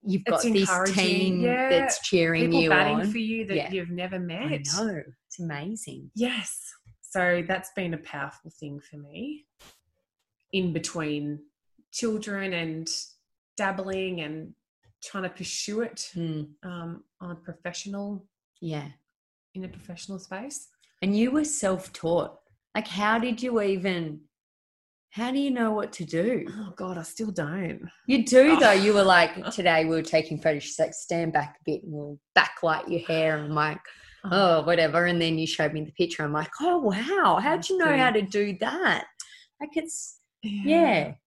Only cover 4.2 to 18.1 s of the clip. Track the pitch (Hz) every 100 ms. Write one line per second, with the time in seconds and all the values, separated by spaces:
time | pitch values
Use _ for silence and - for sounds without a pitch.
4.2 | 175 170 277 202 143 165 220 170 143 131
5.2 | _ - 170 143 160 220 - 135 139 208
6.2 | 247 247 175 - - - _ _ - 190
7.2 | 180 175 175 185 185 - 180 156 - 147
8.2 | 147 - 160 _ 147 143 - 147 143 156
9.2 | 254 302 _ _ - _ _ _ _ _
10.2 | _ _ _ 196 180 160 165 170 151 147
11.2 | 147 147 - _ _ _ _ - 233 214
12.2 | 214 196 196 175 165 160 160 - - _
13.2 | _ _ _ - 196 190 190 190 190 180
14.2 | 151 160 160 - _ _ _ _ - 196
15.2 | 185 190 185 - - 208 233 - - 180
16.2 | 165 156 151 147 185 175 170 170 _ _
17.2 | 180 170 175 165 175 175 202 196 202